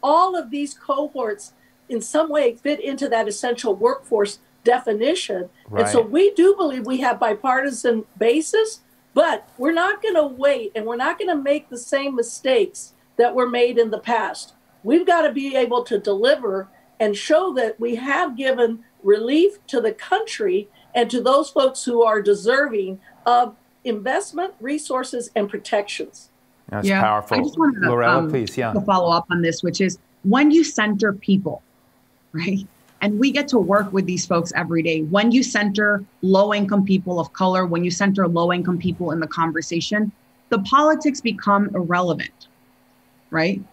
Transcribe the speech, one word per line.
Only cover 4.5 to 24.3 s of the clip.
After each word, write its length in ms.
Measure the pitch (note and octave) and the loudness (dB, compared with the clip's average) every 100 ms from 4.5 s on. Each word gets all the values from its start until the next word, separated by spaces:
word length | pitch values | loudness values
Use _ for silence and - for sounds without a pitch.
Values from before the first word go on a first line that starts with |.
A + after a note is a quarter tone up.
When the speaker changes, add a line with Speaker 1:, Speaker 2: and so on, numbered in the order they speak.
| _ | _
Speaker 1:
definition. 880 | - B3 B3 G#3 B3 F4+ - F#3+ F3+ _ - G#3 | 0 0 0 -2 0 -2 -4 -6 -8 _ -10 -2
And 120 | G#3 | 2
so 140 | B3 | 2
Speaker 2:
Right. 100 | A3 | 2
Speaker 1:
we 200 | C4+ G4 | 4 2
do 240 | G4+ F4+ G4+ | 4 4 4
believe 300 | E4 C4 A3+ | 0 -2 -4
we 120 | B3+ | -2
have 220 | B3+ A3 | 0 0
bipartisan 880 | A#3 G#3 C4+ B3+ C#4 B3 B3 A3+ G#3 - | 0 -2 0 0 0 -2 -2 -2 -4 -2
basis, 640 | A3 C#4+ D#4+ A4 A4 - _ _ _ | 2 2 0 0 0 -4 _ _ _
but 340 | - D#4+ A3+ - - | 2 2 2 -8 -4
we're 160 | C4+ | -2
not 280 | E4 F4+ G4+ | 2 0 -2
gonna 240 | A4 F4+ D4 | -2 0 0
wait 460 | B3+ C#4 C4+ G#3+ A3+ | 0 0 0 -4 -8
and 100 | G#3+ | -6
we're 100 | A#3 | -2
not 240 | C4+ G4 | -2 -2
gonna 160 | G4+ D#4+ | -2 -2
make 340 | C4+ D4 - | 0 -2 -2
the 80 | A#3+ | -16
same 380 | - C4+ C#4 C4 | -4 -2 -2 -4
mistakes 760 | A#3 - C4 B3+ G3 - - _ _ - | -4 -4 0 2 2 -4 -20 _ _ 0
that 180 | A#3+ B3 | 2 2
were 140 | B3 | -2
made 280 | A#3+ A#3+ A#3 | 2 2 2
in 120 | A3+ | 0
the 80 | G3+ | 0
past. 540 | - A#3 F#3 - - _ _ _ | -2 -2 -2 -8 -14 _ _ _
We've 220 | G3 D#4 F4+ | 0 2 4
gotta 260 | F4 D4+ | 2 2
be 240 | C#4 C#4 C4 | -2 -4 -2
able 280 | A#3+ A#3+ | 0 0
to 160 | A#3+ G#3+ | -2 -4
deliver 680 | G3+ G3 A#3 C#4+ A#3 F#3+ G3 _ _ _ | -2 0 2 2 0 -6 -8 _ _ _
and 160 | G#3+ G3+ | -2 -2
show 360 | - D#4 F#4+ | 2 2 2
that 260 | C4 A3+ G#3+ | -2 -4 -2
we 160 | A#3 A#3 | -4 -4
have 400 | C4 C#4+ F4 A#3 | -2 -2 -2 -4
given 420 | C4+ B3 A#3 A3+ - _ | -2 2 0 0 -12 _
relief 540 | G3 G#3 A3+ D4 F#4+ - _ | 2 2 4 4 2 2 _
to 140 | B3 | -2
the 100 | A3 | -2
country 760 | G#3+ - F#4+ A4 - G#3 F3+ G#3 _ _ A#3+ | -4 -2 -2 -2 -4 -2 -2 -4 _ _ -2
and 140 | A#3 | 0
to 100 | B3 | 0
those 280 | A3+ C#4 D#4 | 2 2 2
folks 340 | - C4 C4 | 2 0 0
who 180 | - A#3+ | -4 2
are 180 | A3+ G#3+ | 4 4
deserving 800 | G3+ G3 F#3+ C4 C#4+ A3 F#3+ F#3+ _ _ - | 2 0 2 0 0 -2 -6 -8 _ _ 2
of 300 | A#3+ A#3+ G#3+ _ _ | 2 2 -4 _ _
investment, 680 | B3+ G#3+ G3+ D4 G#4 | -6 -4 -2 -4 -4